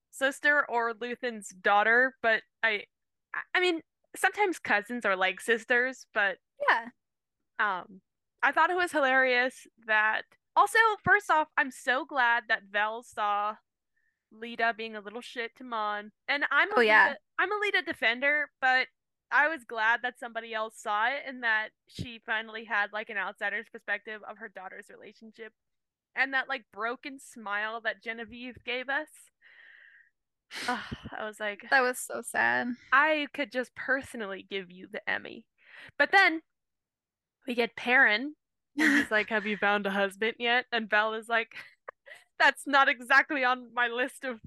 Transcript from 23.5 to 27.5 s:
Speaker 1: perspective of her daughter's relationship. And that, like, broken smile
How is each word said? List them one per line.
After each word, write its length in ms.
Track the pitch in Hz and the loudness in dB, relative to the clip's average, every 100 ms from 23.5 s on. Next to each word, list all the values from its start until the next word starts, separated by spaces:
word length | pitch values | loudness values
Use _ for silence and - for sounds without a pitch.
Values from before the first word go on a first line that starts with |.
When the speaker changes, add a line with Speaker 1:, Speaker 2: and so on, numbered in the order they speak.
| 208 220 | -6 -10
Speaker 1:
perspective 500 | 226 - 202 220 214 - | -14 -8 -8 -8 -14 -14
of 80 | 208 | -16
her 120 | 226 | -16
daughter's 400 | 190 185 196 - | -16 -16 -16 -18
relationship. 640 | 185 - 214 220 220 220 - _ _ _ _ _ - | -20 -20 -20 -20 -20 -20 -20 _ _ _ _ _ -2
And 180 | 269 269 | 0 0
that, 140 | 277 | -2
like, 160 | 269 - | -6 -8
broken 460 | 196 226 254 294 269 | -8 -6 -6 -10 -14
smile 640 | - 240 208 | -18 -14 -6